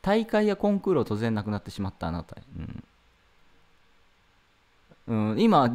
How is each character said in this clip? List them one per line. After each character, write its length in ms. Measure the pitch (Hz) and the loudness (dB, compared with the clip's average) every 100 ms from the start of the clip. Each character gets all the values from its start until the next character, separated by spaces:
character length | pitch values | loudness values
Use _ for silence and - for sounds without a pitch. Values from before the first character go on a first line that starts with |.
| - | 2
大 220 | 214 220 | 0 2
会 180 | 214 214 | 2 2
や 100 | 196 | 2
コ 140 | 208 | 0
ン 100 | 202 | 0
ク 120 | 190 | 2
ー 20 | |
ル 60 | 165 | 0
を 60 | 107 | 0
突 100 | 104 | -2
然 160 | 117 | -2
な 100 | 110 | -2
く 60 | 104 | -4
な 80 | 104 | -6
っ 60 | |
て 80 | - | -8
し 100 | - | -8
ま 80 | 95 | -8
っ 40 | - | -6
た 120 | 85 | -6
あ 20 | |
な 120 | 82 | -6
た 160 | 80 - | -8 -16
へ。 40 | - - - - - _ _ _ _ _ _ _ _ _ _ _ _ _ _ _ _ _ _ _ _ - - | -16 -12 -12 -12 -16 _ _ _ _ _ _ _ _ _ _ _ _ _ _ _ _ _ _ _ _ -20 -4
う 60 | |
ん。 200 | 113 107 | -2 0
う 20 | 110 | 2
ん、 40 | |
今、 260 | 226 - 123 | 4 6 4